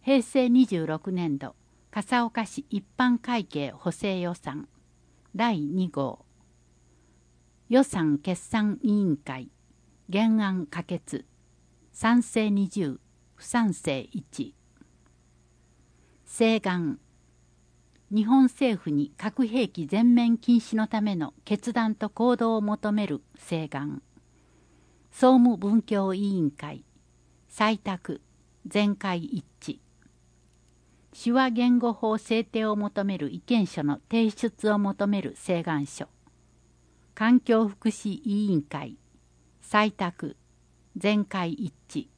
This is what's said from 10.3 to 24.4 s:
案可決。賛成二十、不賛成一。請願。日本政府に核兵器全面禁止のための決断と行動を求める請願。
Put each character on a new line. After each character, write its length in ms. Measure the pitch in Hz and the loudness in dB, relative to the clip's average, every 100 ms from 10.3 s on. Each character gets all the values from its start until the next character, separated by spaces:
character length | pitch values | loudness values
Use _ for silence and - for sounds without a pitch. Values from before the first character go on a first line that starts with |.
| 220 | 2
案 260 | 202 185 156 | 0 -2 -6
可 140 | 175 | -10
決。 460 | - 175 - 139 - _ _ _ _ _ _ | -8 -10 -8 -12 -12 _ _ _ _ _ _
賛 300 | - 220 240 | -2 2 2
成 260 | 233 226 214 | 2 -2 0
二 200 | 202 190 | 0 -2
十、 300 | 208 156 127 _ _ _ | -2 -6 -6 _ _ _
不 100 | _ | _
賛 300 | - 240 220 | -4 0 0
成 340 | 175 - 135 110 | -2 -4 -4 -6
一。 420 | 208 - - 110 _ _ _ - _ _ _ _ _ _ _ _ _ _ _ _ _ | -12 -12 -10 -10 _ _ _ -20 _ _ _ _ _ _ _ _ _ _ _ _ _
請 340 | - - 226 220 | -18 0 2 2
願。 400 | 196 180 160 - _ _ _ _ _ _ _ _ _ _ _ | 0 -2 -2 -6 _ _ _ _ _ _ _ _ _ _ _
日 140 | 208 | -2
本 200 | 214 269 | 4 4
政 380 | 254 - 262 202 | 4 4 0 0
府 80 | 160 | -2
に 220 | 147 143 - | -2 -2 -6
核 280 | 208 - 233 | -8 -2 -2
兵 220 | 240 220 | 0 -4
器 180 | - 147 | -4 -4
全 280 | 202 240 | 2 4
面 240 | 240 233 226 | 6 4 0
禁 200 | - 240 | 4 2
止 160 | - | 2
の 120 | 220 220 | -4 -2
た 160 | 220 | -2
め 140 | 214 180 | -2 -2
の 180 | 147 - | -6 -10
決 300 | - 208 233 | -6 -4 -2
断 200 | 233 220 | -2 -2
と 140 | 214 214 | -2 -6
行 280 | - 240 247 | 0 0 2
動 200 | 226 220 | 0 0
を 60 | |
求 300 | 208 214 214 | -2 -4 -2
め 140 | 208 202 | -2 -2
る 140 | 143 _ | -6 _
請 340 | - - 160 151 | -20 -8 -6 -6
願。 320 | 139 143 139 _ - _ _ | -8 -8 -10 _ -20 _ _